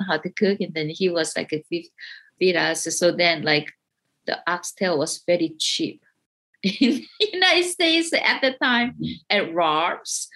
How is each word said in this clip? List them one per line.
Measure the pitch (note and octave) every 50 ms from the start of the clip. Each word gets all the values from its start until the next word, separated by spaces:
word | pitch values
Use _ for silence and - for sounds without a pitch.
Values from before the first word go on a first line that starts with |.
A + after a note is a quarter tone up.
| G3 F#3
how | E3 D#3+
to | - F3+
cook. | - - G#3+ F#3+ G3 G3
And | F#3 E3+ E3
then | D#3+ D#3 D3+
he | D#3+ - F#3+ F#3
was, | F3 E3 D#3+ D#3+ -
like, | E3 D#3+ -
a | - D3+ D#3 -
fifth, | E3+ E3+ E3 - _ _ - - - - - _ _ _
feed | F3+ F#3 F3+
us. | E3+ D#3 D#3+ E3 D#3+ - E3 E3 -
So | F#3 F3
then, | E3 E3+ F3 E3+ E3 D#3 C#3+
like, | D#3 D3+ D3+ D3+ - - _ _ _ _ _ _ _ _ _ _
the | - - - - -
oxtail | F3 F3 - - - - G3+ F#3 F3 C#3+
was | D3 E3 - - - -
very | F3 F3 E3+ D#3+ D#3 -
cheap | - - - - E3 - - - _ _ _ _ _ _ _
<laughs> | _ _ _ _ _ -
in | F#3+ G3+ - D4 A#3 D4+ B3 - - - -
the | G#4+ G#4 -
United | F#4 F#4 F#4 E4+ F#4 F4 F4+
States | - - F4+ E4 D#4+ E4 E4 E4 -
at | - - - A3 -
the | - C4 C4 -
time | D4+ C4+ B3 A#3 A#3+ A#3+ A#3+ - D#3+ D#3+ - - - _
at | G#3+ G#3 F3 E3 E3
Rob's, | E3+ F3 D#3+ D3+ D#3 E3 F3+ - - - - - - - - -